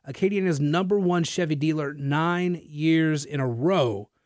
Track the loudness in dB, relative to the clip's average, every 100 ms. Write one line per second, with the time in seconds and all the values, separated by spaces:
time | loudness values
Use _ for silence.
0 | -16 -2 0 2 0 2 2 2 2 2
1 | 2 0 0 -2 -2 0 0 -2 -4 -4
2 | -2 0 0 0 -2 -4 -8 -2 2 4
3 | 4 0 -2 -4 -2 0 0 2 0 -2
4 | -10 _